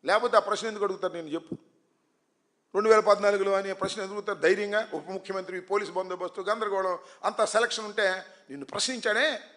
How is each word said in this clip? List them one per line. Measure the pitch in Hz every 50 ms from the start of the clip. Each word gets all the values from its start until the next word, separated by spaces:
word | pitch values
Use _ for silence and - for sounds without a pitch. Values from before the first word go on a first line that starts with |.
| -
లేకపోతే | 143 190 220 233 240 226
ఆ | 214
ప్రశ్న | 208 196 208 190 214
ఎందుకు | 226 214 208 202
అడుగుతారు? | 196 190 - - 180 160
నేను | 170 165
చెప్పు, | 151 147 170 165 - 135 - _ _ _ _ _ _ _ _ _ _ _ _ _ _ _ _ _ _ _ _ _ _ -
రెండు | 190 214 220
వేల | 220 214
పద్నాలుగులో | 214 208 202 202 208 202 202 196 196 196 196
అనే | 196 196 196 190
ప్రశ్న | 190 190 196 - 214
ఎందుకు | 190 190 202
అడుగుతారు | 208 202 208 202 156
ధైర్యంగా? | - 170 196 202 208 202 208 214 220 - -
ఉప | 147 151 170
ముఖ్యమంత్రి, | 190 190 190 - 190 190 180 - 185 180
పోలీస్ | 180 - 196 208 208 175
బందోబస్తు, | 175 185 185 185 180 180 185 175 - 202
గందరగోళం, | 185 190 214 233 220 208 196 190 190 185 175 165 - - - - -
అంత | - 226 - 220
సెలక్షన్ | - - 220 233 233 - 220 220
ఉంటే | 208 196 226 208 190 185 185 - - - - _ _
నిన్ను | 135 143 139
ప్రశ్నించాడే | - - 202 - 247 254 233 - 226 208 226 277 311 269 160 - - -